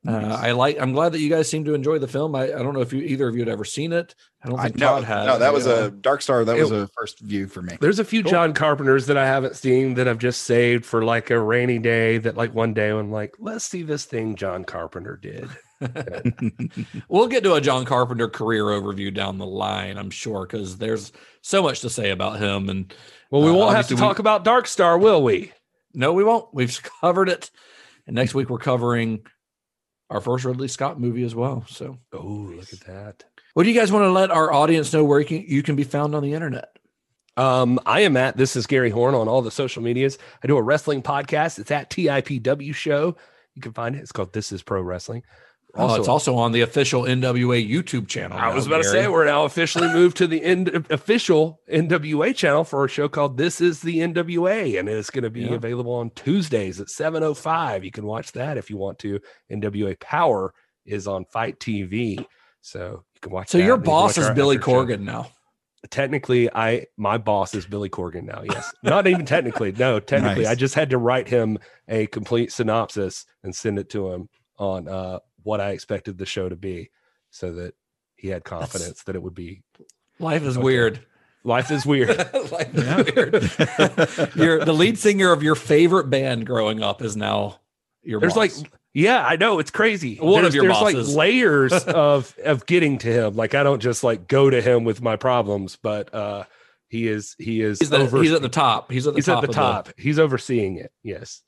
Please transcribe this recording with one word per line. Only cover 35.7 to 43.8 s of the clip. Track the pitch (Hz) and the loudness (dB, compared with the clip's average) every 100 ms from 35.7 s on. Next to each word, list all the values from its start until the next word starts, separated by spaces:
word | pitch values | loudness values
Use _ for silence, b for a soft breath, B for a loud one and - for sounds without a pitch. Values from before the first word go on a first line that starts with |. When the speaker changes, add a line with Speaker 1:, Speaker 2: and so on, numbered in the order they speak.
| 143 | -2
Speaker 1:
be | |
found | 135 147 147 151 | 0 -2 -2 -2
on | |
the | 143 | -4
internet? | 151 165 123 - _ _ _ _ _ _ - | -4 -6 -8 -10 _ _ _ _ _ _ 0
Speaker 3:
Um, | 131 127 123 123 - | 2 4 4 2 2
I | 127 | 4
am | 202 131 | 4 4
at | 131 123 | 2 2
This | 131 127 | 0 0
Is | 110 | 0
Gary | 135 123 | 2 2
Horn | 107 123 | 2 2
on | 135 110 | 2 2
all | 127 | 2
the | 117 | 0
social | - 131 - | -4 -6 -4
medias. | 117 120 135 135 B B | -4 0 0 -2 B B
I | 135 | 0
do | 147 | 2
a | |
wrestling | 113 151 - 143 | 4 0 0 -4
podcast. | 120 139 139 151 165 - | -2 -4 -2 -2 -2 -4
It's | 160 | -4
at | 147 139 | -4 -4
T | - 160 | -2 0
I | 139 | 0
P | 127 135 | -2 -4
W | 113 143 139 | -2 -2 -4
Show. | 151 - 147 160 165 b b b | -8 -2 0 0 -4 b b b
You | - | -16
can | 123 | -14
find | 110 | -8